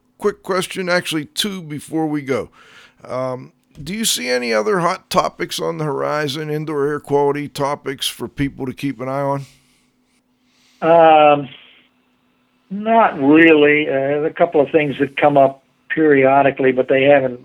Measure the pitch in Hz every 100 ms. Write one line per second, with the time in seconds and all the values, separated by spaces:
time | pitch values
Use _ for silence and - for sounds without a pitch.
0 | _ _ 208 202 - 190 - 185 180 175
1 | 175 160 143 - 226 190 156 147 - 156
2 | 156 151 135 120 85 _ _ - - _
3 | - 127 131 127 147 _ _ - 143 214
4 | 208 - 247 247 240 220 208 190 170 -
5 | _ 185 156 - 175 - 165 165 151 135
6 | 139 147 151 147 151 151 156 147 143 147
7 | - 143 143 143 143 - 139 143 135 135
8 | - - 120 - 139 127 131 - 143 113
9 | 131 139 139 139 135 _ _ _ _ _
10 | _ _ _ _ _ _ _ _ 165 170
11 | 160 156 151 143 135 - _ _ _ _
12 | _ _ _ _ _ _ _ 196 214 226
13 | 196 160 139 156 165 151 147 147 151 135
14 | 135 147 156 - 170 156 135 165 147 120
15 | 139 - 147 143 131 - _ _ _ 160
16 | 156 139 131 139 135 139 131 127 127 135
17 | 139 143 127 123